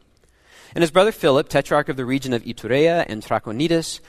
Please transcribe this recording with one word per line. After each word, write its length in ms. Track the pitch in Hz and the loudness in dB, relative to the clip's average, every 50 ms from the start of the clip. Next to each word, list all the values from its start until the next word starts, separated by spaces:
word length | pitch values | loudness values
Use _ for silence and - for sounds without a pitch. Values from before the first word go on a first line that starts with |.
| _ _ _ _ _ _ _ _ _ _ - - - - - | _ _ _ _ _ _ _ _ _ _ -20 -20 -20 -10 0
and 80 | 151 | 0
his 100 | 170 156 | 0 2
brother 220 | - 185 196 220 - | 4 4 4 4 0
Philip, 340 | - - 156 131 139 - | 0 2 2 2 2 0
tetrarch 400 | - - 143 139 - 156 147 147 | 0 -2 -2 0 2 0 0 0
of 80 | - 139 | -2 -6
the 80 | 131 127 | -6 -4
region 300 | 120 135 139 127 127 123 | -2 -2 -2 -2 -2 -4
of 100 | 117 - | -4 -4
Iturea 600 | 117 110 - - 107 123 139 156 165 170 170 156 | -8 -12 -10 -4 -2 2 2 4 2 2 0 -2
and 160 | - 110 110 - | -4 -6 -10 -4
Trachonitis, 800 | - 117 107 - - 104 117 151 165 165 165 160 - - - - | -2 -2 -2 -2 -4 -4 -4 0 0 0 0 -2 -4 -12 -14 -16